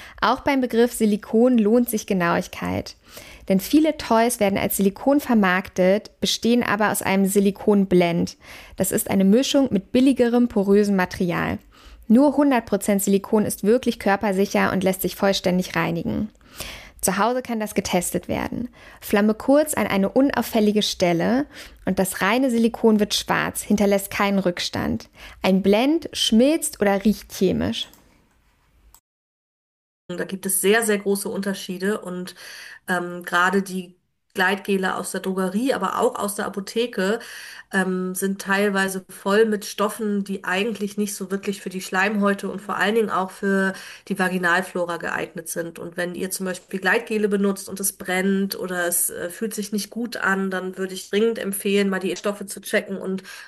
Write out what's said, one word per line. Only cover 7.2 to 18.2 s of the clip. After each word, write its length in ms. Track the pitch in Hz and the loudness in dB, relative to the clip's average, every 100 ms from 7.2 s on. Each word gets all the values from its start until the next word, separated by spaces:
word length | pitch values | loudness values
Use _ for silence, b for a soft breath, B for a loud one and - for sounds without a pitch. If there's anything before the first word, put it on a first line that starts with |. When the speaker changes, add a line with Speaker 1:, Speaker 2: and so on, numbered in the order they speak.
| 196 | 2
Speaker 1:
Silikonblend. 1080 | 202 202 196 - 202 190 180 175 170 175 - B B B - | 4 2 2 2 4 4 4 4 2 -2 -6 B B B -4
Das 160 | 190 | -2
ist 180 | - - | -2 0
eine 160 | 202 190 | 2 4
Mischung 420 | 220 269 285 269 | 4 4 2 2
mit 200 | 202 - | 0 0
billigerem, 560 | 247 269 262 233 240 240 | 2 4 4 4 4 2
porösem 480 | 214 196 202 208 196 | 2 4 4 4 2
Material. 640 | 180 - 180 170 165 180 - b b b - | 0 -2 -2 0 -2 -4 -8 b b b 4
Nur 300 | 220 285 277 | 6 6 4
hundert 280 | 285 247 233 | 4 2 2
Prozent 380 | 202 - 202 | -2 0 0
Silikon 420 | 196 196 - 220 208 | 2 0 2 0 0
ist 180 | - | 0
wirklich 360 | 196 240 240 226 | 2 2 2 -2
körpersicher 720 | 214 196 214 190 202 208 190 | 0 0 0 0 0 0 0
und 120 | 190 | 0
lässt 180 | 185 185 | 0 0
sich 140 | 185 - | -2 0
vollständig 600 | 196 196 185 180 180 175 | 0 2 0 0 0 -2
reinigen. 540 | 170 165 - - 214 - B B B B B B | -2 -2 -4 -4 -6 -10 B B B B B B
Zu 160 | - 185 | -2 0
Hause 240 | 214 254 | 0 0
kann 160 | 247 226 | -4 -4
das 160 | 214 208 | -4 -2
getestet 520 | 190 185 175 185 | 0 0 -2 -4